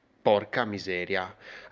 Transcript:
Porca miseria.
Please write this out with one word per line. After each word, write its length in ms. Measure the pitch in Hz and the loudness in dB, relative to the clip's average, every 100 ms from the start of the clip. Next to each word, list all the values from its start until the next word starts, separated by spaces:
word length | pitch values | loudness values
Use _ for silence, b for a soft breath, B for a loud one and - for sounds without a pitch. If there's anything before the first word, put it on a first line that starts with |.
| _ _ | _ _
Porca 440 | 120 104 98 131 113 | 4 4 4 -4 -4
miseria. 680 | 101 95 90 87 95 95 - B B B | -4 -6 -6 -2 -4 -4 -12 B B B